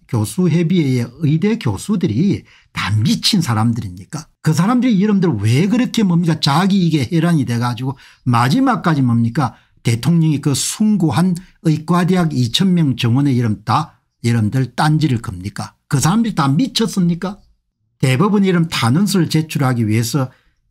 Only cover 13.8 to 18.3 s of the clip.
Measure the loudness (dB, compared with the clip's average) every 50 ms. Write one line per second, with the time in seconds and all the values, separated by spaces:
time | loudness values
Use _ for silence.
13.8 | -2 -4 -12 _ _ _ _ _ -2 0 0 0 0 0 0 -2 -4 -4 -2 -2
14.8 | 0 2 2 2 2 0 -2 -2 -4 -8 -10 -10 -10 -10 -10 -10 -12 -12 -14 _
15.8 | _ -4 -2 0 0 2 2 0 0 0 -2 0 0 0 2 0 0 0 -2 -2
16.8 | -4 -2 0 0 0 0 0 -2 -6 -10 -10 -12 _ _ _ _ _ _ _ _
17.8 | _ _ _ _ -2 0 2 2 2 2